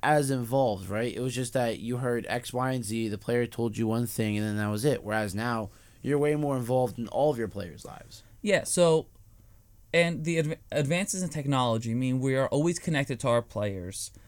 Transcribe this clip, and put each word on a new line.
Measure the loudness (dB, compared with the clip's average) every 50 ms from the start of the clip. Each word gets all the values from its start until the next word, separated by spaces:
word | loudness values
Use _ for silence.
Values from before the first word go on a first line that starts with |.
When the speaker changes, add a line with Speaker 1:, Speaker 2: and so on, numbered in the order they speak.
| 2
Speaker 1:
as | 4 4 4 4 2
involved, | 0 -2 0 2 2 4 4 2 2 -2 -4 -4
right? | -2 -2 -2 -2 -2
It | -4
was | -4 -4 -2
just | -4 -4 -2 0
that | 0 0 0 -2 -2
you | -4 -4 -4
heard | -2 0 0 0 -2 -2 -2
X, | -4 -6 -6 -4 -4
Y, | -2 0 0
and | -2 -2 -2
Z, | -2 -2 -2 -2 -2
the | -4
player | -4 -2 0 0 0 0
told | 0 -2 -2 -2 -2 0
you | 0 0
one | 0 2 0 -2
thing, | -2 -2 0 0 0 0
and | 0 0
then | 0 -2
that | -2 -2 -2
was | 0 0 0
it. | 0 0 0 -2
Whereas | -2 -2 -2 -2 -2 -2
now, | -2 -2 -2 -2 -2 -4 -6 -10 -16 -20 -20 -16 -8 -2
you're | 0 0 2
way | 2 2 2
more | 2 0 0 0
involved | -2 0 0 2 2 2 0 -2 -6
in | -8
all | -4 0 2 2 2
of | 2
your | 0 -2
players' | -4 -4 -8 -10 -10 -12 -14 -14
lives. | -16 -16 -16 -18 -20 -20 -20 -20 -20 -14 -6 0
Speaker 2:
Yeah, | 2 2 2 2
so, | 2 2 4 6 6 6 4 2 -2 -12 -20 -20 -20 -20 -20 -20 -20 -20 -20 -20 -20 -20 -20 -8 0 2
and | 2 4 2 0 -2 -2
the | 0 0 0
adv-, | 0 0 -4 -8 -8 -4
advances | -2 0 0 2 0 0 0 -2 -4 -4 -4
in | -4
technology | -4 -4 0 2 2 2 4 2 2 0 0 -2 0
mean | 0 0 0 0 2
we | 2 2 2
are | 2 2
always | 2 2 2 2 2 0 -2
connected | -2 0 0 0 0 0 -2 -2
to | 0
our | 2 2 2
players. | 2 0 -4 -4 -4 -2 -4 -6 -8 -10 -10 -10 -12 -12 -14 -18 -20